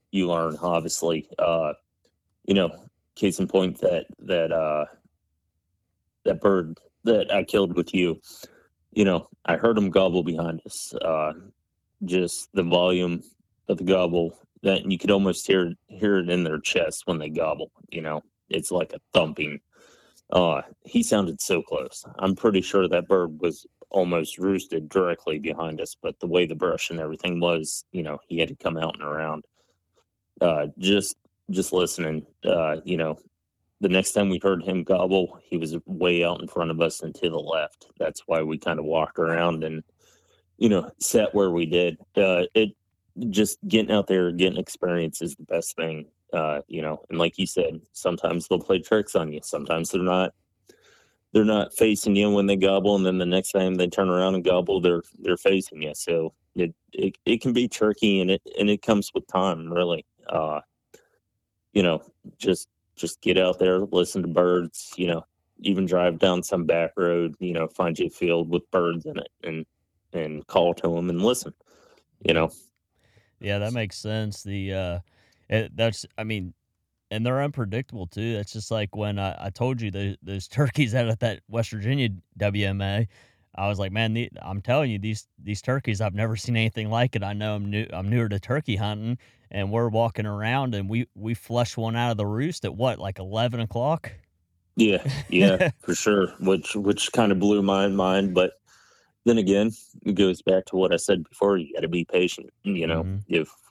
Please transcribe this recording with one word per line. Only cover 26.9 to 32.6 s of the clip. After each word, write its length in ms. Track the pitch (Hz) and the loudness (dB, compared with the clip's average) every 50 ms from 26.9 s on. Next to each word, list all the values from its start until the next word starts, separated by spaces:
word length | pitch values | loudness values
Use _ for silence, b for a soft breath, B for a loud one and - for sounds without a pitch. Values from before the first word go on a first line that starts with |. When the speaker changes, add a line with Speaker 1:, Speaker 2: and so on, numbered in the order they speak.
Speaker 1:
and 80 | 85 82 | -6 -6
everything 400 | 78 76 80 - - 90 87 85 | -6 -8 -8 -6 -4 -4 -2 0
was, 460 | 85 87 85 80 78 - - - - _ | 2 2 2 0 -2 -6 -10 -10 -12 _
you 120 | - 92 80 | -8 -8 -6
know, 160 | 76 73 71 _ - | -6 -8 -10 _ -8
he 120 | 85 82 | -2 -2
had 100 | 80 - | -2 -2
to 60 | - | -4
come 220 | - - 90 82 80 | -6 -6 -4 -4 -2
out 180 | 80 80 - | -4 -4 -6
and 80 | - 73 | -6 -8
around. 420 | 73 76 78 80 78 78 76 - _ _ _ _ _ _ _ _ _ _ _ _ _ _ _ _ _ _ - | -6 -6 -4 -4 -4 -6 -8 -10 _ _ _ _ _ _ _ _ _ _ _ _ _ _ _ _ _ _ 0
Uh, 260 | 87 87 80 73 73 76 - - | 2 2 2 2 0 -4 -6 -4
just, 400 | 92 95 101 101 95 - - _ _ _ _ _ _ - | 0 2 2 2 0 -2 -8 _ _ _ _ _ _ -6
just 240 | 95 92 92 - 90 | -2 -2 -2 0 2
listening, 520 | 92 90 80 - - 85 78 78 78 76 _ _ _ - | 2 2 2 0 -4 -4 -4 -4 -4 -8 _ _ _ 0
uh, 320 | 90 95 85 | 0 2 2